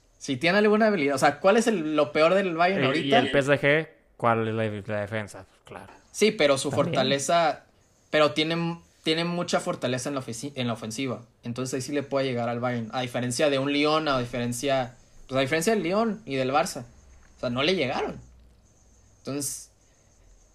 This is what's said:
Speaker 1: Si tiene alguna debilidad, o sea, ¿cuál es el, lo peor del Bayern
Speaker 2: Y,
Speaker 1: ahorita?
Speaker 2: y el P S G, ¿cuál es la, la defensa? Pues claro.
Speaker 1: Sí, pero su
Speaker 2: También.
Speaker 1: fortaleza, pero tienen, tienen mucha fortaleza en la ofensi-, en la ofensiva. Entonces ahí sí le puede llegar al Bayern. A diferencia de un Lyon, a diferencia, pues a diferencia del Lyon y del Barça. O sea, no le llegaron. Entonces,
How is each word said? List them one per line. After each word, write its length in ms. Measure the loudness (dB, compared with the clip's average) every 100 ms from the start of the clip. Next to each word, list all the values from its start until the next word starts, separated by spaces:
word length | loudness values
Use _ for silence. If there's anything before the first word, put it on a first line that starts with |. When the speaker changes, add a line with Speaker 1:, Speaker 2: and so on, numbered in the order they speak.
| _ _
Speaker 1:
Si 220 | -8 -2
tiene 180 | 2 4
alguna 300 | 4 4 4
debilidad, 300 | 2 0 2
o 20 |
sea, 200 | 2 4
¿cuál 200 | 4 4
es 80 | 4
el, 300 | 0 0 0
lo 140 | 2
peor 220 | 4 4
del 240 | 4 2 2
Bayern 260 | 2 2
Speaker 2:
Y, 40 | 0
Speaker 1:
ahorita? 200 | 0 2
Speaker 2:
y 200 | 2 4
el 40 |
P 80 | 2
S 200 | 4 2
G, 280 | 4 2 0 -12 _ _
¿cuál 320 | 0 2 0
es 60 |
la, 400 | -2 -2 -4 -6
la 60 | -4
defensa? 420 | -4 -6 -8 -14
Pues 160 | -20 _ -18
claro. 260 | -18 -18 -20 _
Speaker 1:
Sí, 180 | 0 0
pero 260 | 2 2 2
su 140 | 0
Speaker 2:
También. 160 | 0 0
Speaker 1:
fortaleza, 760 | 0 0 0 0 2 2 -2 _ _ _ _ _
pero 240 | 2 2
tienen, 460 | 2 -2 0 -2 -4 -12 _
tienen 240 | -4 -2 -2
mucha 340 | -2 -2 -2
fortaleza 480 | -2 -4 -4 -4 -4
en 60 |
la 80 | -6
ofensi-, 300 | -8 -10 -10
en 120 | -6 -4
la 60 |
ofensiva. 480 | -4 -8 -6 -6 -6 -12 _
Entonces 320 | -10 -6 -4
ahí 80 | -4
sí 100 | -4
le 100 | -4
puede 240 | -2 -2 0
llegar 220 | -2 -2
al 100 | -2
Bayern. 300 | -2 -4 -4
A 100 | -6
diferencia 480 | -4 -4 -4 0 2
de 80 | 2
un 120 | 0
Lyon, 380 | 0 2 2 2
a 100 | -2
diferencia, 760 | -2 -4 -4 -4 -2 -2 -2 -8 _ -20 -4
pues 80 | -2
a 60 |
diferencia 320 | 0 0 2
del 80 | 0
Lyon 400 | 0 0 0 -4
y 120 | -6 -2
del 160 | 0
Barça. 320 | 2 0 -4 -14 -18 -20 -20 -20 -8
O 40 |
sea, 100 | -4
no 120 | 0
le 120 | 0
llegaron. 440 | 0 0 -2 -4 -8 -16 -20 -20 _ _ _ _ _ _ _
Entonces, 500 | -8 -6 -6 -8 -14 _ _ _ _ _ _ -20 _